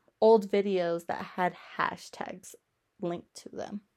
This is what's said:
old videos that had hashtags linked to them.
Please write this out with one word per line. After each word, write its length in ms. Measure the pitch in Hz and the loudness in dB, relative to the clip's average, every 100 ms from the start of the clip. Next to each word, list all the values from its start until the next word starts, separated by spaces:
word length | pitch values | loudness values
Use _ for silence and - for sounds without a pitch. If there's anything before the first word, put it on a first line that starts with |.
| _ - | _ 4
old 300 | 220 226 196 | 8 8 6
videos 560 | 202 202 185 170 170 170 | 0 2 2 0 -2 -4
that 160 | - 185 - | -8 -8 -2
had 180 | 180 175 - - | -2 -2 -12 -2
hashtags 800 | - 180 - - - 180 - - _ _ _ - | -2 -2 -12 -12 -10 -10 -16 -20 _ _ _ -10
linked 340 | 185 170 - - | -6 -6 -10 -20
to 120 | - | -16
them. 340 | - - 208 _ | -12 -10 -10 _